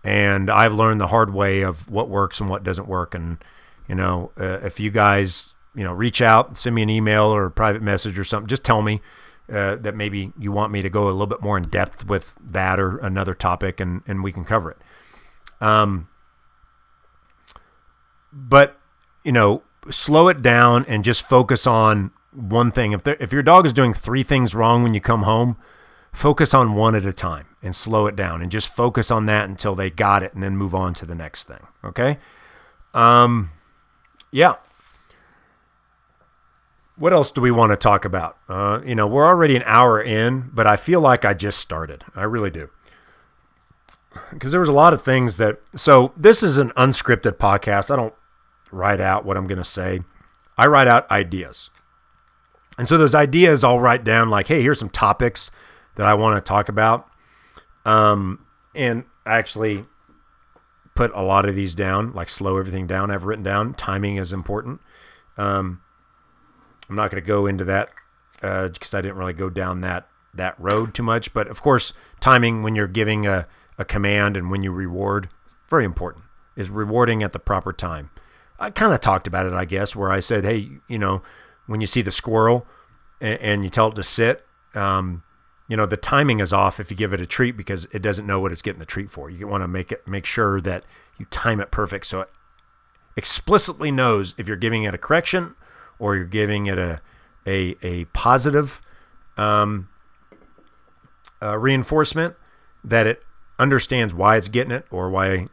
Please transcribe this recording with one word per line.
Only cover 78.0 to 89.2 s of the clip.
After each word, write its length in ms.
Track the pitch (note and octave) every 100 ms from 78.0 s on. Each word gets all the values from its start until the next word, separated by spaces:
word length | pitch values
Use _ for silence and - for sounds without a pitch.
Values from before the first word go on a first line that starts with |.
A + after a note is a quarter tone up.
| D2 - _ _ _ -
I 120 | G#3+
kinda 280 | - G#3+ C#3
talked 280 | - F#2+ -
about 200 | F#2 F#2
it, 80 |
I 100 | F2+
guess, 320 | F2+ F#2+ G2+ G#2+
where 140 | G2
I 100 | F#2+
said, 240 | - G#2+
"Hey, 360 | G2 A2+ G2+ C2+ _
you 120 | A#2
know, 240 | G2 F#2+ - - _ _ -
when 140 | G#2+
you 60 | G#2+
see 160 | B2
the 80 | G2
squirrel 560 | - - A2 A2 A#2+ - _ _ _ _ _
and, 200 | A2+ A2
and 240 | G#2+ G#2
you 60 | G2
tell 180 | A#2 A2
it 60 |
to 80 | A2
sit, 440 | F#2 - A2+ C#3 _ _ _
um, 480 | G#2 G2 F#2+ F#2 F2 _ _ _ _ -
you 80 | A2
know, 100 | G#2
the 100 | F2+
timing 440 | - C#3 C#3+ A2
is 120 | F#2
off 280 | G2 G2 -
if 100 | G2+
you 60 | F#2
give 180 | G#2+
it 60 | F#2
a 60 | F2
treat 300 | - B2 A2+
because 300 | - F#2+ E2
it 100 | G#2
doesn't 240 | G2+ G2 G#2
know 140 | G2
what 120 | G2
it's 80 | G#2+
getting 200 | G#2+ F2+
the 40 |
treat 260 | D#2+ G2 G2
for." 200 | -